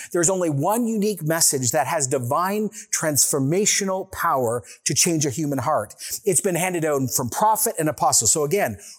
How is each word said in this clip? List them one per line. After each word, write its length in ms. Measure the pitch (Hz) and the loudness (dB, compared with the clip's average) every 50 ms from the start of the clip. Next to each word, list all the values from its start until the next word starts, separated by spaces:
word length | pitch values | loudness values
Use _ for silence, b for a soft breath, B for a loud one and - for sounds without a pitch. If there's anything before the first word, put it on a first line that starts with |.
| B B B | B B B
There's 180 | 175 170 180 | 0 2 2
only 180 | 190 185 180 165 | 2 2 0 0
one 380 | 147 139 151 185 214 240 240 | 0 0 0 0 2 0 0
unique 380 | 220 226 214 190 214 202 160 156 | 0 0 0 0 0 0 -2 -2
message 480 | 151 160 165 - - 151 135 127 117 156 | 0 0 2 2 2 2 0 0 0 2
that 160 | 156 - 135 | 0 0 2
has 180 | 170 160 135 | 0 -2 0
divine 640 | 127 147 135 123 120 143 160 180 190 202 214 214 202 B B B B - | 0 0 -2 0 0 0 0 0 0 0 -2 -2 -4 B B B B -4
transformational 1200 | - 160 156 147 131 - - 165 143 135 135 165 196 214 - - - 202 190 190 190 185 - - | -2 -2 0 2 2 0 2 2 0 0 2 2 2 2 2 0 0 0 -2 -2 -4 -6 -8 -6
power 500 | - - 170 151 135 123 113 120 120 B B B B B | -4 0 0 2 2 2 0 0 -2 B B B B B
to 100 | - 151 | -2 0
change 320 | - - 180 165 156 147 | 2 2 2 2 0 0
a 40 | 143 | -2
human 280 | 113 165 156 143 143 135 | -2 -2 -2 -2 -2 -2
heart. 380 | 117 156 151 123 101 - - B B B B B B | 0 0 0 0 -2 -4 -8 B B B B B B
It's 160 | 202 180 - | 0 0 2
been 140 | - 196 175 | 2 0 0
handed 300 | 160 180 185 180 170 156 | 0 0 -2 -2 0 0
down 240 | 156 147 139 131 123 | 0 0 0 0 0
from 200 | - - 127 117 | -2 -2 -2 -2
prophet 460 | - - - 214 214 208 - - - - | -2 2 2 2 4 2 0 -2 0 0
and 80 | 156 151 | -2 -2
apostle. 400 | 143 - 170 156 135 - - - | 0 2 2 2 2 2 2 2
So 160 | - 160 147 | 2 2 2
again, 340 | 143 175 208 180 123 101 - B B B | 2 2 2 0 0 -2 -6 B B B